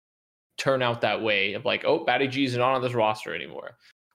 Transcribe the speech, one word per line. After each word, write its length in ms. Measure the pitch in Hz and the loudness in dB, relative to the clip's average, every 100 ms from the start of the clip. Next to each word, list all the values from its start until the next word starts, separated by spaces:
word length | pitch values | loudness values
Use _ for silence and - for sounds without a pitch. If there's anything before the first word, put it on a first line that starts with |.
| _ _ _ _ _ - | _ _ _ _ _ -6
turn 240 | 143 131 | -2 2
out 200 | 123 117 | 0 0
that 200 | 113 98 | 0 0
way 320 | 107 101 98 | 2 2 0
of 120 | 104 110 | -2 -2
like, 200 | 101 - | 0 2
"Oh, 180 | 160 | 2
Batty 240 | 123 123 135 | 2 2 0
G 160 | 127 135 | 0 0
is 100 | 123 | 2
not 160 | 123 | 2
on 80 | 131 | 2
this 120 | 123 | 0
roster 420 | 120 107 110 - 82 | 2 2 0 -6 -10
anymore"? 420 | 69 - 87 - _ _ _ | -10 -12 -14 -16 _ _ _